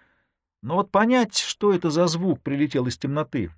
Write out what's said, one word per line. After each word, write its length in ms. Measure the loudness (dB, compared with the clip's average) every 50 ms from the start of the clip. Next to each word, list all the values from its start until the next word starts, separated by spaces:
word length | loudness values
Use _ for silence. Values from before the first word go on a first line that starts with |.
| _ _ _ _ _ _ _ _ _ _ _ _
Но 140 | -8 -2 -2
вот 140 | -2 0 0
понять, 460 | 2 2 4 4 4 2 2 0 -2
что 380 | -4 -6 -6 -4 0 2 2 2
это 160 | 2 0 0
за 160 | 2 2 2
звук 340 | 2 0 0 0 -2 -2 -2
прилетел 460 | -4 -4 -2 0 0 0 0 -2 -2
из 100 | -2 -4
темноты, 540 | -4 -6 -4 -4 -4 -4 -4 -4 -4 -4 -6 -8